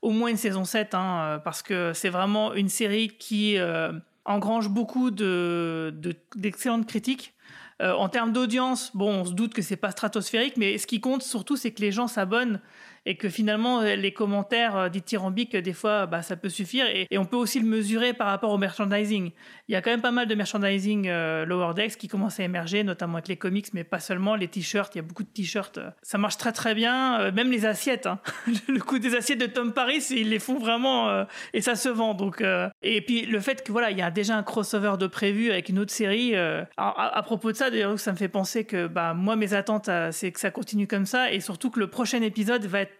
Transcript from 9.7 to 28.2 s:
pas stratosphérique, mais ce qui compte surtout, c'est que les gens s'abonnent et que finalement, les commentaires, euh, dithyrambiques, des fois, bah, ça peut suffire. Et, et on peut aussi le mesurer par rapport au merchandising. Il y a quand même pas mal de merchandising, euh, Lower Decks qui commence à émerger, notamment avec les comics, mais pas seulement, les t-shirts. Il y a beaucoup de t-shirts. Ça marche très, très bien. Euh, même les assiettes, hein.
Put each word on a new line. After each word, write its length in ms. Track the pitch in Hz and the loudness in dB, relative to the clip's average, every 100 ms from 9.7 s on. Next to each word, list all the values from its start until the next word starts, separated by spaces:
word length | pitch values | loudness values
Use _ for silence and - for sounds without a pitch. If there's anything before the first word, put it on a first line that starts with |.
| 190 | -2
pas 160 | 202 | -4
stratosphérique, 640 | 196 214 208 196 226 269 254 | -2 -2 -2 -2 0 0 2
mais 200 | 202 208 | 2 0
ce 100 | - | -2
qui 120 | 226 | -2
compte 220 | 254 262 | 0 -2
surtout, 340 | 262 226 - 277 | -2 -6 -2 -2
c'est 140 | 240 | -2
que 100 | - | -2
les 100 | 202 | 0
gens 160 | 202 240 | 0 -2
s'abonnent 520 | - 190 226 247 196 - - - - - | -2 0 2 2 -2 -6 -20 -20 -10 -6
et 100 | 185 | -4
que 140 | 208 | -2
finalement, 500 | 170 214 214 240 247 | 0 2 2 2 2
les 320 | 214 202 196 | 2 2 0
commentaires, 640 | 196 208 202 196 233 233 196 | 0 0 0 0 2 2 2
euh, 120 | 180 | 0
dithyrambiques, 640 | 185 - 214 190 190 233 202 | -2 -4 -2 -2 -2 0 -2
des 160 | 180 | -2
fois, 320 | 170 220 208 | -2 0 2
bah, 160 | 180 170 | 2 -2
ça 160 | 165 175 | -4 -6
peut 140 | 196 | -4
suffire. 340 | - 185 254 | -4 -2 0
Et, 220 | 240 190 185 | 2 2 0
et 60 | 196 | 0
on 80 | |
peut 140 | 180 247 | 2 2
aussi 200 | 226 262 | 2 2
le 60 | 220 | 2
mesurer 460 | 220 208 220 247 | 2 2 2 2
par 140 | 240 208 | 2 0
rapport 240 | 196 220 | 0 2
au 80 | 202 | 2
merchandising. 720 | 190 170 202 202 208 214 175 - - - - | 0 0 0 0 2 0 -2 -6 -18 -16 -2
Il 40 | |
y 20 | |
a 60 | 190 | 0
quand 100 | 226 | 2
même 120 | 233 | 2
pas 80 | 247 | 2
mal 180 | 240 233 | 2 2
de 60 | |
merchandising, 760 | 214 190 208 202 196 196 208 190 | 0 0 0 2 2 2 0 0
euh, 380 | 170 165 160 160 | 0 0 0 0
Lower 260 | 180 175 | 0 0
Decks 240 | 170 214 - | 0 -2 -4
qui 120 | 202 | -6
commence 300 | 196 202 - | -2 -2 -2
à 20 | |
émerger, 420 | 180 180 165 202 | -2 -2 -2 0
notamment 300 | 208 175 170 | 0 0 -2
avec 140 | 165 165 | -4 -4
les 100 | 175 | -4
comics, 340 | 190 196 202 | -2 -2 -2
mais 120 | 175 | -6
pas 160 | 165 180 | -4 -4
seulement, 340 | - 185 196 | -2 -2 0
les 140 | 214 175 | 0 -2
t-shirts. 460 | 196 165 208 196 | -4 -2 -2 -2
Il 40 | 170 | -4
y 20 | |
a 20 | |
beaucoup 200 | 160 175 | -8 -8
de 80 | 202 | -8
t-shirts. 500 | - 180 208 190 - 190 - | -6 -4 -4 -6 -8 -12 -14
Ça 160 | - 202 | -4 0
marche 180 | 208 - | 0 0
très, 160 | 240 | -2
très 220 | 226 233 | 0 0
bien. 440 | 214 233 254 262 233 | 2 2 2 2 2
Euh, 120 | 196 | 2
même 180 | 190 247 | 2 2
les 140 | 247 | 2
assiettes, 400 | 220 208 - 247 | 2 0 0 0
hein. 140 | - 202 | -2 -4